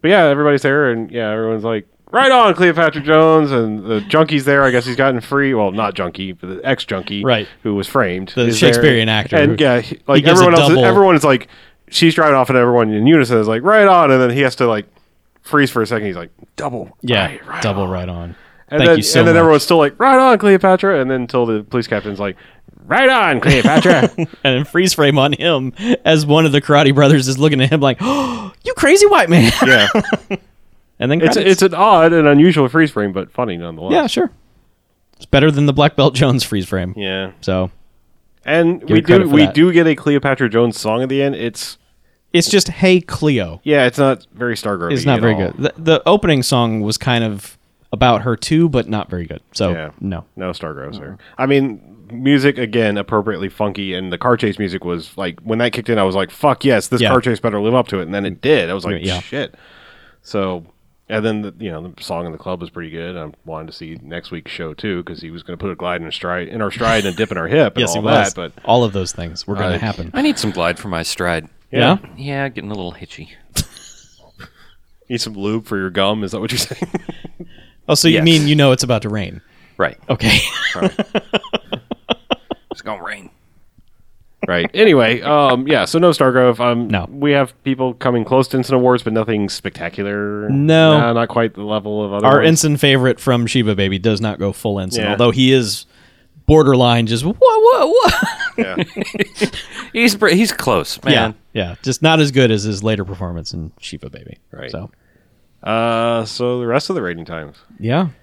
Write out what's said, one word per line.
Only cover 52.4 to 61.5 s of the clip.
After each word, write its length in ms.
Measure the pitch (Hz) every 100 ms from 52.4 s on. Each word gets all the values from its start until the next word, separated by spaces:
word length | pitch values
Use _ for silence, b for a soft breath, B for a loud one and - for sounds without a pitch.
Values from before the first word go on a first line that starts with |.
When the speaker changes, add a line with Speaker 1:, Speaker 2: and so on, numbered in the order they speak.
| 139 127
Speaker 1:
again, 400 | 117 117 110 104
appropriately 500 | 101 107 104 92 95
funky, 460 | - 104 98 98
and 180 | 90 95
the 60 | 87
car 180 | 127 120
chase 240 | 113 98
music 240 | 101 90
was, 340 | 87 87 - -
like, 220 | 95 85 90
when 140 | 110
that 120 | 120
kicked 160 | 123 110
in, 80 | 113
I 60 |
was 100 | 95
like, 160 | 92 95
"Fuck 360 | - 147 127 139
yes, 220 | 117 -
this 100 | 123
Speaker 2:
Yeah. 100 | 110
Speaker 1:
car 120 | 127
chase 180 | 123 110
better 220 | 117 104
live 120 | 107
up 140 | 123 120
to 120 | 98
it," 40 |
and 100 | 82
then 120 | 101 98
it 160 | 87
did. 280 | 127 147 85
I 40 |
was 100 | 95 87
like, 120 | 87
Speaker 2:
Yeah. 200 | 92 90
Speaker 1:
"Shit." 340 | - 135 139 _ b b b b b b
So, 440 | - 107 95 90 82 _ _ _ _
and 140 | 107 110
then 160 | 107
the, 120 | 104